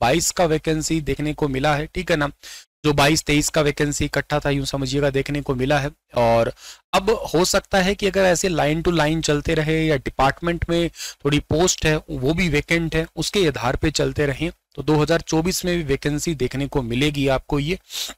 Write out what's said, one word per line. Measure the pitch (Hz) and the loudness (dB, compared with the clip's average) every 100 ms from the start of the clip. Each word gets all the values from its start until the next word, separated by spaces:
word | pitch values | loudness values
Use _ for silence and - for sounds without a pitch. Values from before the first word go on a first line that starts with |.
बाईस | 120 165 165 | 2 2 0
का | - 170 | 0 2
वैकेंसी | 156 - 156 151 160 | 2 0 -2 -2 -2
देखने | 139 135 151 | -2 -4 -4
को | 147 151 | -2 -2
मिला | 131 151 143 | 0 0 0
है, | 160 | -2
ठीक | 185 180 | -6 -2
है | 160 | 0
ना, | 143 - - - - _ 151 | -2 -6 -18 -20 -20 _ 0
जो | |
बाईस | 143 143 156 | 2 4 2
तेईस | - 147 - | 2 0 2
का | 160 | 2
वैकेंसी | 147 143 147 143 147 | 0 0 -2 -2 -2
इकट्ठा | 143 - 147 | -2 -2 -2
था, | 143 | 0
यूं | 139 135 | -2 -2
समझिएगा | 139 135 139 143 | -4 -2 0 0
देखने | 135 135 147 | 0 -2 -4
को | 139 127 | -2 -2
मिला | 131 147 | 0 0
है। | 143 - _ 123 | -2 -8 _ 2
और | 117 117 117 - - - _ | 4 4 2 -2 -14 -20 _
अब | 185 196 220 - | 0 2 0 0
हो | 151 180 | 2 2
सकता | 196 - 196 | 2 0 0
है | 185 202 | 0 0
कि | 196 | 0
अगर | 185 185 | 2 2
ऐसे | 170 190 | 2 0
line | 156 143 160 | 0 0 0
to | 175 | 2
line | 170 151 160 | 2 2 2
चलते | 151 147 160 | 0 0 0
रहे | 160 151 160 156 | 0 0 0 2
या | 143 | 0
डिपार्टमेंट | 110 - 135 - 170 170 - | -2 0 0 0 -4 -2 0
में | 170 170 - - - 143 | 0 0 -4 -14 -6 0
थोड़ी | 147 | 0
पोस्ट | - 151 180 - 156 | 0 2 2 2 0
है | 156 - | 0 -2
वो | 147 127 | -4 -2
भी | 170 180 | 0 0
वैकेंट | 143 - 170 165 160 | 0 0 -2 0 -2
है, | 165 - | -4 -6
उसके | 156 208 165 | -2 0 0
आधार | 120 120 139 | 0 -2 0
पे | 160 | -2
चलते | 147 139 135 147 | 0 -2 0 -2
रहें, | 131 165 - _ - | -2 -6 -8 _ -6
तो | |
दो | 139 151 | 0 2
हज़ार | 147 165 | 2 0
चौबीस | - 160 170 180 180 | 0 0 0 -2 -2
में | 175 | -2
भी | |
वैकेंसी | 147 139 147 147 170 147 | -2 -2 -2 -2 -4 -2
देखने | 123 135 139 | -2 -2 -4
को | 143 | -4
मिलेगी | 117 120 147 143 139 | -2 0 0 0 0
आपको | 131 - 147 | 0 0 -4
ये, | 143 185 - - - | -2 -6 -8 -10 -10